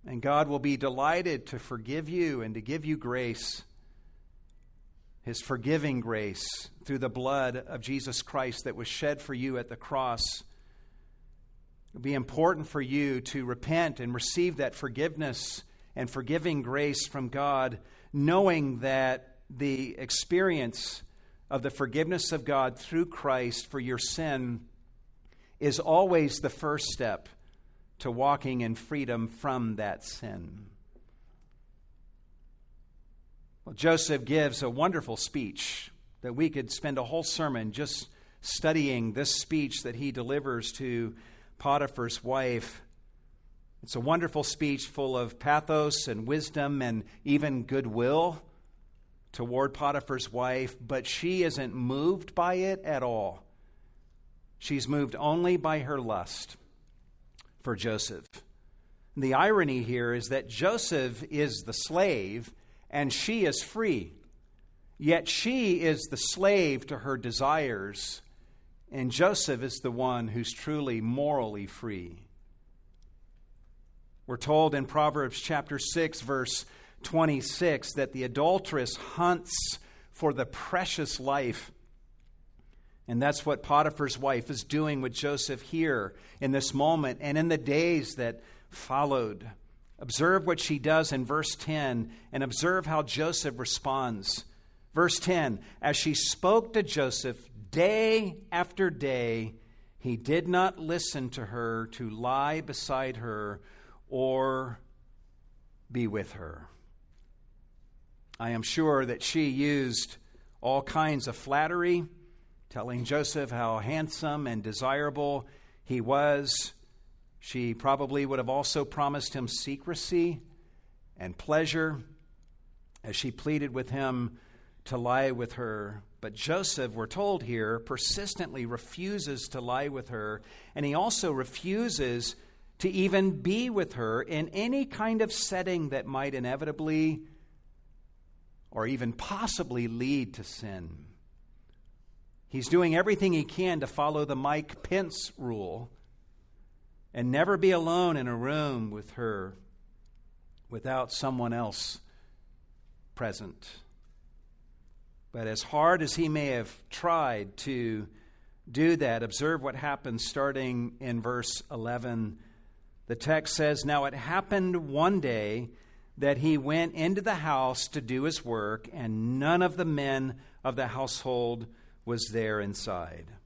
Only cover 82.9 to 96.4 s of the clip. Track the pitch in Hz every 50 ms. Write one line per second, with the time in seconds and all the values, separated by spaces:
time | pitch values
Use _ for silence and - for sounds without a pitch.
82.9 | - - - - 120 117 135 143 143 - - 151 143 - - - 147 147 151 151
83.9 | 147 - 147 135 113 117 135 139 135 120 113 - 147 113 - - 147 151 156 151
84.9 | 147 135 131 123 123 - - 143 143 135 - - 135 120 - - - 160 160 160
85.9 | 139 117 101 95 - - - - - - 139 135 135 139 135 - - 139 143 156
86.9 | 165 160 147 131 127 - 151 147 143 156 160 170 165 147 123 139 143 151 165 175
87.9 | 175 156 131 - - - 123 117 117 117 - - - - - - - - - -
88.9 | 127 139 147 143 139 131 117 107 - - 107 113 101 - - - - - - -
89.9 | - - - 120 117 - 151 170 185 190 151 175 170 - - - 151 143 120 151
90.9 | 156 160 160 156 147 131 127 113 143 156 151 - - - - 156 156 151 143 135
91.9 | 123 117 113 113 - - - - - 131 135 127 113 - 156 175 185 185 165 151
92.9 | 160 156 147 120 110 147 156 165 170 - - 151 123 117 123 - - - - 143
93.9 | 131 135 131 123 113 101 95 - - - - - - - - - - - - -
94.9 | - 156 175 170 - - - 180 180 175 156 131 107 - - - - - - 147
95.9 | 147 - - 156 151 - - - - -